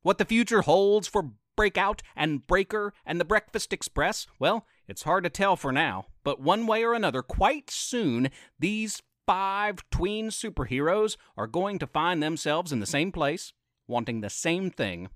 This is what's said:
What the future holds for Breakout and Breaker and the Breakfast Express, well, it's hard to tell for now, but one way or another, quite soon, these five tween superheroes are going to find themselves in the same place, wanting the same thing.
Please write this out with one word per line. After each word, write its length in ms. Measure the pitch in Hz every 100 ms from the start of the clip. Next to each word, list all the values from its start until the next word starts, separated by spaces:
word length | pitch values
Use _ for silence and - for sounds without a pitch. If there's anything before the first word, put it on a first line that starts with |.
What 160 | 170 190
the 80 |
future 380 | 196 226 226 220
holds 440 | 156 165 202 208 196
for 260 | 208 156 107 _ -
Breakout 460 | 214 185 196 214 -
and 320 | - 151 147 -
Breaker 480 | 180 196 214 208 -
and 160 | - 170
the 40 | 170
Breakfast 460 | 208 - 226 -
Express, 540 | 190 - - 156 220 - _
well, 280 | 139 220 - _ _
it's 140 | 98
hard 220 | 151 180
to 60 | 175
tell 260 | - 196 180
for 160 | 139
now, 340 | 131 156 95 - -
but 160 | - 143
one 260 | 135 202 226
way 180 | 220
or 100 | 226
another, 280 | 233 196 127
quite 480 | 123 - 190 302 -
soon, 600 | - - 247 196 120 131 - - _
these 440 | 165 214 220 - _ _ -
five 580 | 185 196 196 208 190 -
tween 380 | - 175 214 220
superheroes 880 | 208 226 165 123 131 147 196 214 214 _ -
are 120 | 110
going 300 | 113 196 196
to 60 | 147
find 360 | 151 165 175
themselves 500 | 151 160 156 151 180
in 80 | 135
the 60 | 98
same 240 | 143 170
place, 420 | 180 143 165 - _ _ _ _
wanting 320 | 120 117 113
the 100 | 104
same 400 | - 170 175 190
thing. 380 | - 113 87 92